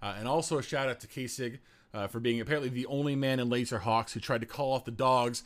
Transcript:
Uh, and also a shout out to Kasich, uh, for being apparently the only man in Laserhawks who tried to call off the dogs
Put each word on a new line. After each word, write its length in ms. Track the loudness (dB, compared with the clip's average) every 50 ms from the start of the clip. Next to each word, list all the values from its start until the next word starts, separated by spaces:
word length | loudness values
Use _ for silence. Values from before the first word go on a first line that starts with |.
Uh, 140 | -8 -8 -6 -4
and 80 | -2
also 300 | 0 0 0 2 2 0
a 60 | -2
shout 260 | -2 -2 -2 0 0 0
out 120 | -2 -4
to 60 | -10
Kasich, 520 | -12 -8 -6 -6 -6 -4 -4 -6 -6 -6 -10 -16 -20 -20 -20 _ _
uh, 140 | -6 -6 -4
for 140 | -4 -2 0
being 200 | 2 2 2 2
apparently 300 | 2 0 0 0 0 -2
the 160 | -2 -4 -4
only 300 | -2 0 0 0 2 2
man 220 | 2 2 2 2 2
in 120 | 2 2
Laserhawks 640 | 2 2 0 0 -2 -2 2 2 2 2 2 0
who 80 | -6 -6
tried 200 | -2 -2 -2 -2
to 60 | -2
call 260 | -4 -4 -2 0 0
off 120 | 0 0 -2
the 60 | -4
dogs 520 | -2 2 4 6 6 6 4 2 0 -4 -8